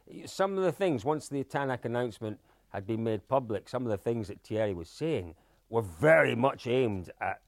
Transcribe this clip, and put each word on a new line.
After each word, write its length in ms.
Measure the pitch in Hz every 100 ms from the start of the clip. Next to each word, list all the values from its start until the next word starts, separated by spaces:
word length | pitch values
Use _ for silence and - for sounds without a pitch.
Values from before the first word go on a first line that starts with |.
| - - 139
some 320 | - 196 190
of 60 |
the 80 | 185
things, 340 | 147 190 131 135
once 220 | 156 -
the 140 | 139
Tanak 420 | 131 147 139 123 120
announcement 540 | 120 123 - 110 104 _ _ _
had 160 | 98 101
been 180 | 113
made 240 | 113 107 -
public, 420 | 135 117 98 -
some 140 | 123
of 60 | 123
the 80 | 101
things 300 | 117 117 101
that 140 | 98
Thierry 320 | - 110 107
was 160 | 87 82
saying 440 | - 160 139 87 - _ _ -
were 120 | 113
very 540 | 101 80 151 160 135 117
much 320 | 135 - 127
aimed 420 | 123 120 98 85 -
at 200 | 98 98